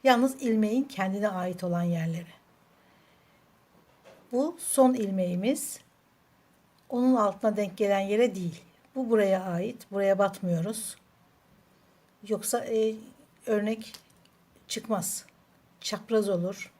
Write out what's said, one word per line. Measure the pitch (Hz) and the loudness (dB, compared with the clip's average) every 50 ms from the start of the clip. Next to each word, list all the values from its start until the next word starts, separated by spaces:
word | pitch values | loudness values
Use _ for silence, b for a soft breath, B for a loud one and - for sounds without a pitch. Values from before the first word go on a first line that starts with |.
| - | 6
Yalnız | 262 247 233 247 269 262 - | 6 6 6 4 2 0 -2
ilmeğin | 269 233 226 220 214 208 220 262 277 | 0 0 2 2 2 2 2 0 -2
kendine | - - - 190 190 190 202 208 214 | -2 -4 -4 -4 -2 -2 -2 -2 -2
ait | 185 180 180 185 180 180 185 | -2 -2 -4 -4 -6 -4 -4
olan | 180 170 170 175 | -2 0 0 0
yerlere. | 175 170 165 160 165 165 170 175 - - _ _ _ _ _ _ _ _ b b b b b b b b b b b b b b _ _ _ _ _ _ _ _ _ _ _ _ - - - _ _ | 0 0 0 -2 -4 -4 -6 -10 -12 -20 _ _ _ _ _ _ _ _ b b b b b b b b b b b b b b _ _ _ _ _ _ _ _ _ _ _ _ -20 -20 -20 _ _
Bu | - 247 277 320 339 - | -2 -2 -2 -2 -4 -8
son | - - - 277 262 254 254 | -8 -2 4 4 4 4 4
ilmeğimiz. | 233 214 196 190 190 185 180 180 180 196 240 302 294 - - - - _ _ _ _ _ _ _ _ _ _ _ _ _ _ _ _ _ _ _ _ _ _ | 2 -2 -2 -2 -2 -2 -2 -2 -2 0 0 -2 -2 -4 -10 -12 -16 _ _ _ _ _ _ _ _ _ _ _ _ _ _ _ _ _ _ _ _ _ _
Onun | 269 240 247 254 262 | -2 2 4 4 4
altına | 233 208 202 185 - - 220 208 | 4 4 2 0 0 0 0 0
denk | 208 208 185 185 | 0 -4 -4 -2
gelen | - 214 196 196 196 | -2 2 2 2 2
yere | 196 196 208 214 247 240 190 | 2 0 2 4 4 2 2
değil. | 196 180 170 160 - - _ _ _ _ _ _ | -2 -6 -6 -6 -8 -20 _ _ _ _ _ _
Bu | 262 262 226 | -6 0 2
buraya | 226 214 202 196 190 185 185 | 4 4 4 4 2 0 0
ait. | 190 170 170 190 233 247 - - _ | -2 -4 -4 -4 -4 -8 -10 -16 _
Buraya | 190 196 196 196 196 190 | -4 0 2 2 4 4
batmıyoruz. | 202 190 190 - 196 180 170 160 165 170 220 - - - - - _ _ _ _ _ _ _ _ _ _ _ _ _ _ _ _ _ _ _ _ _ _ _ _ - | 2 0 0 -4 -2 -2 0 0 -2 -4 -6 -8 -10 -12 -14 -16 _ _ _ _ _ _ _ _ _ _ _ _ _ _ _ _ _ _ _ _ _ _ _ _ -6
Yoksa, | 202 214 - - - - 240 - | -4 -4 -4 -2 -4 -4 -4 -2
e, | - 226 220 220 220 220 220 - - - _ - _ _ _ _ | -2 0 0 0 0 -2 -6 -14 -20 -20 _ -20 _ _ _ _
örnek | - 220 208 202 214 220 220 220 - - - _ _ _ _ _ _ _ _ _ _ _ _ _ | -2 0 0 0 -2 -4 -4 -8 -16 -18 -20 _ _ _ _ _ _ _ _ _ _ _ _ _
çıkmaz. | - - 226 - - 214 185 165 - - - - - _ _ _ _ _ _ _ _ _ _ | -8 -8 -8 -4 -2 -4 -2 -2 -6 -8 -8 -12 -16 _ _ _ _ _ _ _ _ _ _
Çapraz | - - 208 - - - 226 214 208 202 | -8 -8 -8 -8 -4 0 0 0 2 2
olur. | 190 175 175 185 202 - - - _ | -2 -2 -2 -4 -6 -10 -16 -18 _